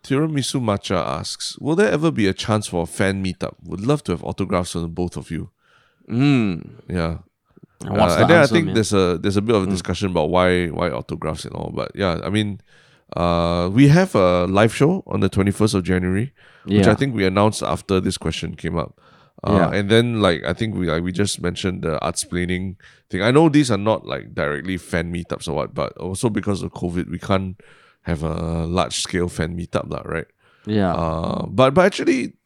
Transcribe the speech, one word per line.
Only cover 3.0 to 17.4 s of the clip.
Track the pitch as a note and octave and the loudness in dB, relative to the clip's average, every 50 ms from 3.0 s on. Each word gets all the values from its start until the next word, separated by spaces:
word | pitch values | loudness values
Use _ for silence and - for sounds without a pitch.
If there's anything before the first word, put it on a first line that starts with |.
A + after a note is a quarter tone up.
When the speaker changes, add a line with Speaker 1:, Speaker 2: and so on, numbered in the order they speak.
| G2+ F#2+ G2 G2 F#2+ | 0 0 0 0 -2
Speaker 1:
meetup? | F#2 F2 _ - - - _ E2 | -4 -4 _ -8 -8 -8 _ -12
Would | E2+ D#2+ F2+ | -10 -8 -4
love | G2 B2+ D3 C#3+ _ | 0 0 0 0 _
to | - A2+ | -4 -4
have | D#2+ - | -4 -4
autographs | - F#2 - G2+ F2 G2+ F2+ F2+ - - | -8 -4 -4 -2 -2 0 -2 -2 -2 -4
from | E2+ E2+ | -6 -6
the | E2+ E2 | -4 -4
both | F2+ F2+ F2 - | -4 -4 -4 -4
of | D#2 C#2 - | -8 -10 -8
you." | E2 D#2 F2 - _ _ _ _ _ _ _ _ _ _ _ - | -8 -8 -8 -10 _ _ _ _ _ _ _ _ _ _ _ -4
Speaker 2:
Mm. | A2 A#2+ C#3 C#3+ C#3 B2+ A2 G2+ F2 D#2+ - - - - _ - | 0 2 4 4 4 4 2 0 -2 -4 -8 -16 -20 -20 _ -6
Speaker 1:
Yeah. | F2+ F2+ E2 E2 E2 - - _ _ _ _ _ _ - - _ _ _ - | -2 -2 -2 -2 -4 -6 -12 _ _ _ _ _ _ -20 -20 _ _ _ -8
Speaker 2:
And | - G2 | -4 -2
what's | G#2 G#2+ F2 E2 | 0 0 2 4
Speaker 1:
Uh, | |
Speaker 2:
the | E2 | 4
Speaker 1:
and | A#2 C3+ | 6 6
then | E3 | 6
I | E3+ | 6
Speaker 2:
answer, | C#3+ C#3 A2 | 6 6 4
Speaker 1:
think | - - | 0 0
Speaker 2:
man? | F#2+ F#2+ | 2 0
Speaker 1:
there's | A2+ G#2+ - G#2+ | 0 0 2 2
a, | G2 F#2 F2 F2 | 2 4 2 0
there's | E2 G#2 G#2 F#2+ | 0 -2 0 0
a | G2+ | 0
bit | G2+ A2+ A#2 | 2 2 2
of | G2+ F#2 | 2 2
a | |
Speaker 2:
Mm. | F#2+ | 2
Speaker 1:
discussion | G2 F2+ F2 - F2+ - G2+ F#2+ | -2 -2 -2 -4 -4 -2 -2 -2
about | F2+ E2+ D#2 D#2 | 0 0 0 2
why, | E2+ F2+ F2+ F2+ F2+ F2+ F2 | 2 2 4 4 2 2 0
why | E2+ D2+ D#2+ F2 E2+ | -2 -2 -4 -4 -2
autographs | B1 A#1 - - - D#2+ D#2+ D#2 D#2+ - - | -4 -6 -8 -8 -10 -6 -6 -6 -6 -6 -10
and | - - | -10 -10
all. | - D#2 D#2 - | -10 -10 -8 -6
But | - - - - | -8 -8 -8 -4
yeah, | - G2 F#2 E2 E2 - | -2 -2 -2 -2 -2 -4
I | E2+ | -2
mean, | G2+ G#2+ G#2+ G#2 G2 - _ _ _ _ _ _ _ _ _ _ - | 0 0 0 -2 -6 -10 _ _ _ _ _ _ _ _ _ _ -4
uh, | - F2 F2 E2+ E2+ E2+ E2+ E2+ F2 F2 F#2 G2 | -2 0 2 2 2 2 0 0 0 0 2 6
we | B2 C#3 C#3+ | 6 8 8
have | D3 F3 F#3+ F#3 - | 8 6 4 4 2
a | A2 F#2 F2+ F2 F2+ F2+ | 4 4 4 4 2 2
live | F#2 F#2+ G2+ A2 A2+ - | 2 4 4 4 4 4
show | - C#3 D3 F#3 F#3+ - | 2 2 2 2 -2 -4
on | - - G#2 | -6 -2 0
the | G2+ F#2+ | 0 0
twenty-first | - G2 G2 G2+ F#2 - G#2 A2 G#2 | 2 2 2 2 2 2 2 2 2
of | F#2+ F2 | 0 0
January, | E2+ F#2 F2+ F2+ F2+ F#2 G2 A#2 C#3 _ _ - - _ _ _ | 0 0 0 0 0 -2 -2 -4 -6 _ _ -20 -20 _ _ _
which | G2+ G2 G#2 F#2+ | 0 2 4 6
Speaker 2:
Yeah. | F2+ | 6
Speaker 1:
I | G#2 | 4
think | - C3+ C#3 A#2 | 4 0 -2 0
we | G#2+ F#2+ | 0 0
announced | F#2+ F#2+ G2+ | 2 4 4